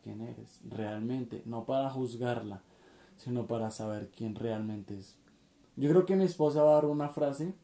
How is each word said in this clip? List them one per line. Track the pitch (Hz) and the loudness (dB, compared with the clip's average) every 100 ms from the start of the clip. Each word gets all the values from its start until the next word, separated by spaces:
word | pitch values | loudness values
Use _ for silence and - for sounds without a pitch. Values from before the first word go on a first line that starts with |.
quién | 110 104 | -14 -12
eres | 117 113 110 - 117 | -12 -12 -18 -18 -12
realmente, | 110 107 107 113 131 120 - 113 | -8 -6 -4 -4 -4 -6 -8 -8
no | 117 113 | -8 -2
para | 135 135 | 0 0
juzgarla, | 131 127 117 123 117 107 98 - _ - - - - | -2 -4 -2 -2 -2 -6 -12 -16 _ -20 -20 -20 -14
sino | 123 123 113 | -4 -4 -2
para | 117 110 | -2 -2
saber | 107 110 107 107 - | -4 -4 -6 -8 -8
quién | 113 104 | -8 -4
realmente | 117 110 107 104 101 101 | -4 -4 -4 -8 -10 -12
es". | 95 - _ _ _ _ _ - | -14 -20 _ _ _ _ _ -2
Yo | 143 | 4
creo | 175 185 | 6 6
que | 190 | 4
mi | 185 | 2
esposa | - 151 147 | 4 2 6
va | 151 | 8
a | 151 | 8
dar | 147 | 6
una | 147 143 | 2 -2
frase | - 143 139 165 - | 0 0 0 -4 -8